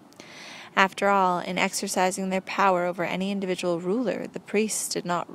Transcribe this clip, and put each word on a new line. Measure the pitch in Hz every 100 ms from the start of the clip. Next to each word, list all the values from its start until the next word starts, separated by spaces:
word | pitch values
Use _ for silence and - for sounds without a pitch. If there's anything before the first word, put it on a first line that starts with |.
| - - - - - - -
After | 208 190 - 202
all, | 202 185 175
in | - 185
exercising | 185 - 202 202 185 196 190
their | 190
power | - - 196 180
over | 175 180
any | 170 180 190
individual | 202 185 180 180 170
ruler, | 180 226 226 180 165
the | -
priests | - 208 214 - -
did | 170
not | 175 175 -